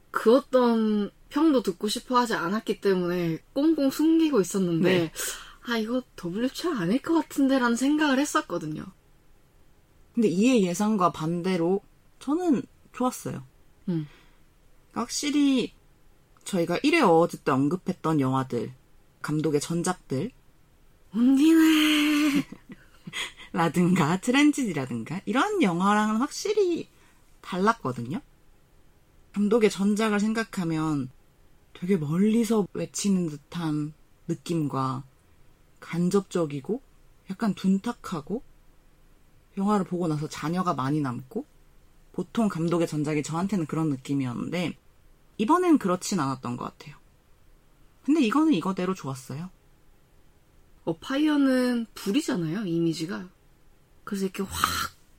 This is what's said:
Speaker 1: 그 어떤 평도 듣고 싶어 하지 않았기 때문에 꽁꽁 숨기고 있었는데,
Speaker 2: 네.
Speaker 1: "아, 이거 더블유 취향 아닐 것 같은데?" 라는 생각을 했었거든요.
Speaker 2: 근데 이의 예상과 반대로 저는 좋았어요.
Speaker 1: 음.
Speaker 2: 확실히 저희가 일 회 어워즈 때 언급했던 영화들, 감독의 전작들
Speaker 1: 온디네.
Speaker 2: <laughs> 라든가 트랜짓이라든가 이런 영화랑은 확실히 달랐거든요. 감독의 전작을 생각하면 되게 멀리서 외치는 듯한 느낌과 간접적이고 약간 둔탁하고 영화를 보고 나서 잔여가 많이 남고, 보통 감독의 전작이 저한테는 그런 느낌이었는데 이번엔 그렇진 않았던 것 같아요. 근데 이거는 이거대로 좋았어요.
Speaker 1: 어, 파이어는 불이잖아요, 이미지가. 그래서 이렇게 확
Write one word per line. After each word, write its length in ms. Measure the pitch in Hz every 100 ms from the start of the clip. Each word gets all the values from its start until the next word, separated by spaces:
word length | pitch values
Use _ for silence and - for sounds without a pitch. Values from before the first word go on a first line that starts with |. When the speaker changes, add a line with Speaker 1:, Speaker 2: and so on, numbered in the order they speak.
| _
Speaker 1:
그 260 | - 220 262
어떤 760 | - 254 240 226 220 208 202 - -
평도 340 | 285 330 262
듣고 260 | 202 175 208
싶어 300 | 226 - 247
하지 160 | 240
않았기 460 | 180 165 214 - 208
때문에 580 | 202 185 175 180 170 160 -
꽁꽁 380 | 277 311 311 269
숨기고 500 | - 311 330 320 254
있었는데, 580 | 180 202 180 165 175 185
Speaker 2:
네. 140 | 160 - - - - - -
Speaker 1:
"아, 100 | 233
이거 260 | 220 254 - -
더블유 340 | 175 190 254
취향 280 | - 330 269
아닐 220 | 170 247
것 140 | -
같은데?" 440 | 330 285 - 269 269
라는 180 | 240 233
생각을 420 | 269 302 302 262
했었거든요. 640 | 294 311 302 170 156 151 - - _ _ _ _ _ _ - _ _ _ _
Speaker 2:
근데 140 | - 214
이의 340 | 175 240 247
예상과 480 | 185 170 214 214 175
반대로 680 | - 160 175 180 185 170 196 - _ _ _
저는 420 | - 311 359 214 - _ -
좋았어요. 520 | - 247 - 135 - 131 _ - _ -
Speaker 1:
음. 180 | 165 151 - - _ _ _ _ _ _
Speaker 2:
확실히 800 | - 247 - 294 294 277 262 - - _ _ - _ _ _
저희가 340 | - 185 165 175
일 100 | 294
회 60 | 330
어워즈 380 | 214 165 170 -
때 120 | -
언급했던 680 | 131 143 185 - 175 156 156
영화들, 520 | 131 131 131 120 113 127 _ _ _ _
감독의 380 | - 151 156 147
전작들 680 | - 170 170 180 - 135 208 - _ _ _ _ _ _ _
Speaker 1:
온디네. 1300 | 208 247 269 311 330 320 311 302 302 294 294 302 285 -
Speaker 2:
<laughs> 1040 | - - - - - - - - - -
라든가 680 | 190 165 175 175 180 147 185
트랜짓이라든가 1000 | - 269 294 285 233 151 123 120 113 170 -
이런 360 | 233 392 415
영화랑은 540 | 214 170 196 208 214 220
확실히 720 | 285 - 381 427 370 339 - _ _ _ _ -
달랐거든요. 800 | - 180 202 - 131 123 117 196 - _ _ _ _ _ _ _ _ _ _
감독의 380 | 202 202 226 208
전작을 500 | 190 196 208 226 202
생각하면 920 | 220 220 220 - 165 160 156 147 127 - _ _ _ _ _
되게 240 | - 180 196
멀리서 680 | 147 170 214 220 220 220 185
외치는 560 | - 170 - 202 190 170
듯한 640 | 147 - 170 160 151 151 - - _ -
느낌과 720 | 165 - 170 147 131 131 127 - _ _ _ - - _ _
간접적이고 1040 | - 170 180 196 196 180 160 143 131 233 - _ - _ -
약간 240 | 196 220
둔탁하고 880 | - 190 196 233 - - 165 139 220 - - - - _ _ _ - _ - _ 196
영화를 280 | 196 208 175
보고 220 | 175 175
나서 200 | 151 151
잔여가 460 | - 147 180 180
많이 260 | 143 131 151
남고, 460 | 139 120 127 220 294 _ _ _ - _ _
보통 360 | - 185 - 214
감독의 400 | 170 170 170 165
전작이 340 | 151 147 151
저한테는 440 | 139 160 196 202 156
그런 220 | 156 160
느낌이었는데 880 | 131 - 139 127 117 127 170 170 - _ _ - - _ -
이번엔 400 | 220 349 370 294
그렇진 400 | 190 180 - 190
않았던 380 | 135 131 120 120
것 80 |
같아요. 320 | - - - - _ _ _ _ _ - _ _ - _
근데 160 | - 320
이거는 300 | 220 277 320
이거대로 420 | 202 185 190 180
좋았어요. 560 | 190 139 131 - 131 185 - _ _ - - _ _ _ _ _ _ _ -
Speaker 1:
어, 120 | - 165
파이어는 880 | - 269 302 294 269 254 247 240 226
불이잖아요, 720 | - 196 233 320 220 160 185 196
이미지가. 640 | 165 165 160 165 208 185 - _ _ _ _ _ _
그래서 200 | - 196 190
이렇게 160 | -
확 520 | 196 - - - - - _